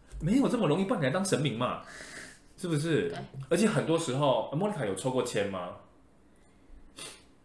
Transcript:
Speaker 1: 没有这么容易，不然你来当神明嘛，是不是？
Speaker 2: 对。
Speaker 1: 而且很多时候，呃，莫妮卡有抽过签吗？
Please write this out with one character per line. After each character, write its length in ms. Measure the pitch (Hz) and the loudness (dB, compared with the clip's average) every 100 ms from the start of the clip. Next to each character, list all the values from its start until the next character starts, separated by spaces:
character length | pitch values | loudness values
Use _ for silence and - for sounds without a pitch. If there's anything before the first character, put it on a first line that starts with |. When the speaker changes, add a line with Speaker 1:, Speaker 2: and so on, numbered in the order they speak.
| - - | -16 -4
Speaker 1:
没 180 | 160 262 | 2 4
有 120 | 254 | 4
这 80 | 240 | 4
么 100 | 170 | 2
容 140 | 147 | 2
易， 40 | 196 | 2
不 100 | 220 | 0
然 60 | |
你 40 | 131 | 0
来 60 | |
当 120 | 185 | 0
神 160 | 196 131 | 0 0
明 180 | 147 113 | 0 0
嘛， 260 | 123 85 - - - - - - - - | -2 -4 -10 -16 -16 -16 -18 -20 -20 -10
是 100 | 175 | -2
不 80 | 151 | 0
是？ 340 | 165 139 90 | 2 2 0
Speaker 2:
对。 100 | - - 135 - | -4 -10 -12 0
Speaker 1:
而 60 | 180 | 4
且 120 | 214 | 4
很 180 | 143 - | 4 2
多 120 | 160 | 0
时 180 | 160 131 | 2 2
候， 340 | 143 113 - | 4 2 0
呃， 60 | 147 | -2
莫 100 | 208 | -2
妮 80 | 160 | -2
卡 100 | 113 | -4
有 100 | - | -2
抽 160 | 131 | 0
过 120 | 127 | 0
签 240 | 104 110 98 | 0 0 -2
吗？ 280 | 95 90 - - - - - - - - - - - - - - - - - | -4 -8 -12 -18 -20 -20 -20 -20 -20 -20 -20 -20 -20 -20 -16 -16 -16 -20 -20